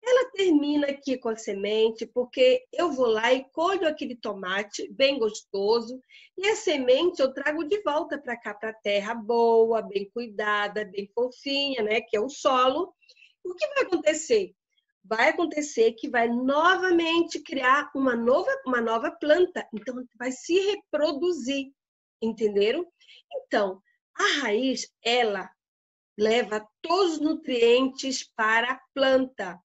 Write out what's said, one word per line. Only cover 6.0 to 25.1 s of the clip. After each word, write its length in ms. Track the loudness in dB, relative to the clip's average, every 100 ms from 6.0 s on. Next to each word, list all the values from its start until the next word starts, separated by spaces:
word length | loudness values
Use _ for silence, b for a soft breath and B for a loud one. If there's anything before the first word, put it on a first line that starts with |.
| B B B -4
e 100 | -2
a 80 |
semente 640 | 0 0 0 4 4 4 2
eu 120 | -2
trago 320 | 0 -6 -4
de 180 | -2 -2
volta 340 | 0 -2 -4 -8
pra 200 | -8 -10
cá, 180 | -10
pra 180 | -10 -10
terra 420 | -8 -2 -2 -2
boa, 680 | -8 -2 2 4 6 4 2
bem 260 | -2 -6 -6
cuidada, 760 | -10 -10 -6 -2 0 -2 -4
bem 260 | -8 -8 -8
fofinha, 680 | -4 -4 -4 -6 -4 -2 -2
né, 180 | -2 -2
que 140 | -2 -4
é 40 |
o 80 | -4
solo. 680 | -2 0 4 2 2 -6 _ b b b b
O 100 | -12
que 120 | -6 -4
vai 160 | -2
acontecer? 680 | 0 0 0 0 0 0 0 _ _ _ _ _
Vai 280 | _ 0 2
acontecer 640 | 2 -2 -2 -6 2 2
que 160 | 2 -4
vai 200 | 0 0
novamente 1120 | 0 0 2 4 4 4 2 2 0 0 -4
criar 500 | -8 -2 2 2 0
uma 200 | -2 0
nova, 360 | 2 2 2 2 -4 -2
uma 140 | -2
nova 300 | 0 -2 -2
planta, 560 | -6 2 4 4 0 -10
então 320 | -12 -10 -12 -14 _
vai 140 | -8
se 280 | -8 0 0
reproduzir, 1120 | 0 -4 _ -2 -2 -2 -4 -4 -4 -6 -6 _ _ _ _ _
entenderam? 640 | -6 -2 -2 2 0 0 -6 _ b b _
Então, 500 | -14 -4 -2 0 -4 _ _ _
a 260 | -2 -2 0
raiz, 480 | 0 0 0 -2 -6 _
ela 480 | -2